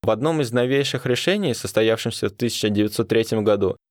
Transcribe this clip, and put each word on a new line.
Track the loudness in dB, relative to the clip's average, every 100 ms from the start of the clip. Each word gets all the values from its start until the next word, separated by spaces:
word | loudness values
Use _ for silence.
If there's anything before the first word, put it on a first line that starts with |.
В | 0
одном | 0 0 0
из | 0
новейших | 0 2 0 0 -4 -2
решений, | 0 0 0 0
состоявшемся | -4 -2 0 2 2 -2 -4 -6
в |
тысяча | -2 -4 -2 -2
девятьсот | 2 0 0 0
третьем | 2 2 0
году, | 2 2 2 -2 _